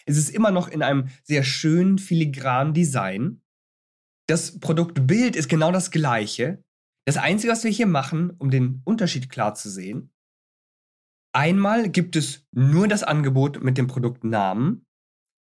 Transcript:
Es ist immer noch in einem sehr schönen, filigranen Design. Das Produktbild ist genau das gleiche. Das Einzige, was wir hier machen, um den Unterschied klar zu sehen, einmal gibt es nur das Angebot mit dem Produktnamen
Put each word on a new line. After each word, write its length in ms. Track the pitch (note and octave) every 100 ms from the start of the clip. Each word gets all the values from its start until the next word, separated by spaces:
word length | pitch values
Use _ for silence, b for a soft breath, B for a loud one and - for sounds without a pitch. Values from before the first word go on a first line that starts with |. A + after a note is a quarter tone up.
| B
Es 120 | D3
ist 120 | C#3+
immer 220 | G#3+ A3
noch 160 | F#3 F3
in 160 | D#3
einem 240 | C3+ C#3 C3 B
sehr 200 | - D3
schönen, 560 | C3+ - D#3 E3+ F#3+ F#3+
filigranen 760 | - E3 D#3 C3+ C3+ B2+ D3+
Design. 680 | D#3 D#3+ B2+ F#2+ G2 B2 - _ _ _ _ _ _ _ _ -
Das 320 | E3+ - -
Produktbild 760 | - D#3+ E3+ D3 C3 G#3+ B3 D#3+
ist 120 | C#3
genau 240 | E3 D#3+
das 180 | F#3 F3
gleiche. 720 | D#3+ D3 A#2 G#2 - C3 F#3+ _ _ _ _ -
Das 120 | D#3
Einzige, 340 | D3 G#3 A#3
was 120 | A3+
wir 80 | A3+
hier 160 | G3+ A3
machen, 440 | D3 C3 D#3 F3 -
um 140 | C#3
den 300 | C3 B2+ C3
Unterschied 460 | F3 A3 F3 C3 -
klar 260 | B2 G#2+ -
zu 140 | G#2
sehen, 420 | F#2+ F#2+ C3 C3+ _ _ _ _ _ _ _ _ _ _ _ _
einmal 560 | B2+ D#3 G3 G3 A3+ G#3+
gibt 260 | F3+ F3 D#3+
es 300 | C3 - _
nur 360 | B2 C3+ D#3+ G#3
das 160 | G#3
Angebot 580 | - D3+ C#3 C3 C#3 C#3+
mit 160 | C3 C3
dem 100 | B2+
Produktnamen 1000 | C3 A#2+ - A2+ A2 F#2+ G2+ D3+ A#3+ _ _ _ _ _ _